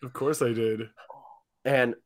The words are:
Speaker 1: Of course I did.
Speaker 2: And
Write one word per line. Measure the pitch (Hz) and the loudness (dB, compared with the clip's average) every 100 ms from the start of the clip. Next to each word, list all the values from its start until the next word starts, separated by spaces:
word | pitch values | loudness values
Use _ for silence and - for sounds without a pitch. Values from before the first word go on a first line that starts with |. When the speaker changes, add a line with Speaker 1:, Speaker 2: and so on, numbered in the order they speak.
Speaker 1:
Of | 131 | -14
course | - 139 156 | -4 -2 0
I | 123 | 0
did. | 117 113 110 110 - - - - - _ _ | 0 0 -2 -8 -16 -20 -20 -20 -20 _ _
Speaker 2:
And | 131 135 123 - | 0 2 2 -2